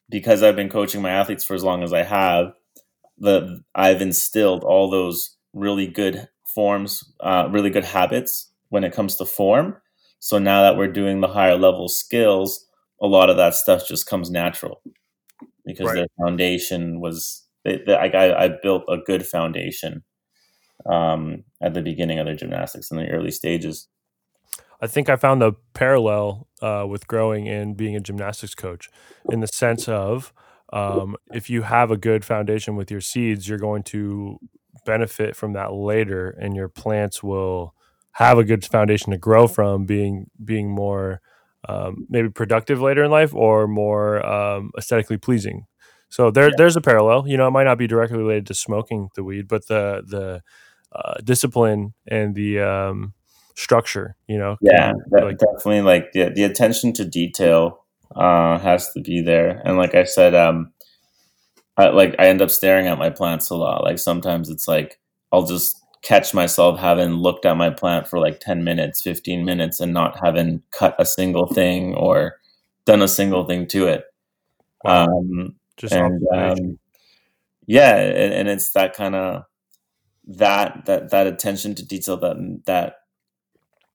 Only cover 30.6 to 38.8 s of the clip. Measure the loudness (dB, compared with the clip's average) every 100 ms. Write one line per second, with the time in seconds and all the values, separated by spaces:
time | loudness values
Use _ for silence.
30.6 | _ -8 -4 -4 -6 -10 _ -14 -8 -6
31.6 | 0 0 2 0 0 -2 -2 -4 -4 -4
32.6 | -6 -8 -8 -10 -8 -4 -2 -4 -6 -6
33.6 | -4 -6 -6 -8 -8 -8 -10 -14 -20 _
34.6 | _ _ -2 -2 -2 -4 -6 -6 -8 -8
35.6 | -8 -6 -2 0 0 -4 -8 -8 -8 -8
36.6 | -10 -10 -6 -4 -4 -6 -8 -6 -4 -6
37.6 | -10 _ _ _ _ 4 6 6 4 0
38.6 | 0 0